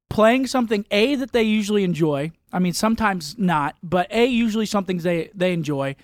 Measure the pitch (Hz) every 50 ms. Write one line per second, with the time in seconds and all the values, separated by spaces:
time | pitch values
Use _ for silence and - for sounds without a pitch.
0 | _ - - 214 208 220 233 262 269 247 - 262 240 214 233 202 208 - 208 202
1 | 220 269 294 240 269 233 - 240 226 220 214 220 208 196 208 208 196 180 170 147
2 | 165 156 143 139 147 160 - _ _ _ - 175 180 180 160 - 214 214 226 226
3 | 220 202 190 180 147 147 - - 196 180 165 151 143 151 - _ - 165 175 180
4 | 180 - - 226 240 269 247 233 233 226 202 226 220 - - 202 185 190 185 175
5 | 160 180 175 165 - - - 196 180 185 180 170 151 147 147 139 139 139 139 -